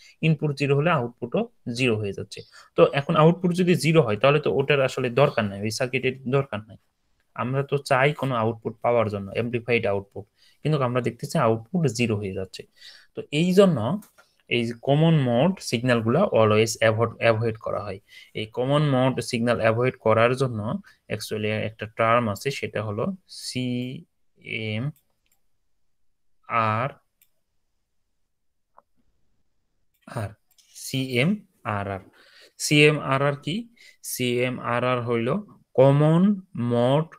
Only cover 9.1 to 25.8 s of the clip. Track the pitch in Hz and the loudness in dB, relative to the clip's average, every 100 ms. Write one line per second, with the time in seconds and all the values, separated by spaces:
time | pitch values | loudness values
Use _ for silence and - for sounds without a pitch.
9.1 | 101 98 110 117 120 120 117 101 101 98 | -4 -6 -6 -4 -4 -2 0 0 -4 -6
10.1 | 101 - _ _ _ 147 151 123 127 120 | -16 -18 _ _ _ -4 -2 0 -2 -4
11.1 | 117 147 165 117 113 - 180 143 110 113 | -6 -6 0 2 0 -2 -2 0 0 -2
12.1 | 104 101 95 95 - - _ - - _ | -2 -4 -8 -10 -14 -20 _ -20 -20 _
13.1 | - - 147 180 185 190 127 113 208 - | -16 -4 0 2 6 6 4 0 -4 -8
14.1 | _ _ _ - 117 117 117 131 147 165 | _ _ _ -4 -2 -2 -4 0 4 4
15.1 | 160 123 117 170 190 - 117 127 117 110 | 4 2 2 2 0 -4 -2 0 0 2
16.1 | 135 208 113 107 107 113 - 113 110 113 | 2 2 4 4 4 2 2 2 2 -2
17.1 | - 117 110 117 113 - 101 101 98 _ | 0 0 0 -2 -4 -6 -6 -8 -12 _
18.1 | - - - 110 120 131 147 147 127 131 | -20 -14 -12 -8 -4 0 2 2 2 2
19.1 | 123 - 117 120 92 110 113 123 - 110 | 0 -4 -2 0 2 2 2 0 0 2
20.1 | 110 120 127 131 110 107 196 - _ - | 4 2 2 -2 -4 -6 -6 -10 _ -10
21.1 | 110 - 107 107 107 107 - 110 - 113 | -10 -6 -4 -4 -2 -4 -8 -8 -2 2
22.1 | 120 113 98 139 - 107 107 107 104 196 | 2 2 -2 -6 -6 -6 -6 -6 -4 -4
23.1 | 190 - - - 127 123 123 127 135 - | -6 -12 -16 -10 -6 -4 -4 -6 -12 -18
24.1 | _ _ _ 104 110 110 107 143 - _ | _ _ _ -10 -8 -4 -4 -6 -8 _
25.1 | _ _ _ _ _ _ _ | _ _ _ _ _ _ _